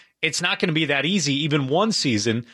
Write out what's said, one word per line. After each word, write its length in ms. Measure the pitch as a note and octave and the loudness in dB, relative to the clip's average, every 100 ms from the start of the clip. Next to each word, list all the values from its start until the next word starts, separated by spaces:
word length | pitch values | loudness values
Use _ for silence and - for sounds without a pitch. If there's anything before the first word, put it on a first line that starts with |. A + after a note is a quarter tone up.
| - - | -20 -6
it's 200 | D#3+ - | -4 -2
not 180 | F3+ G3 | -2 0
gonna 140 | F#3 | 0
be 120 | D#3 | 0
that 200 | D3 C#3 | 0 0
easy, 280 | D3+ G3+ C#3+ | 0 0 0
even 320 | C#3 D#3 D3+ C3 | 0 0 0 0
one 240 | D#3+ A3 | 0 2
season, 540 | - C#3+ G#2+ A#2 A2+ - | 0 0 0 0 -2 -4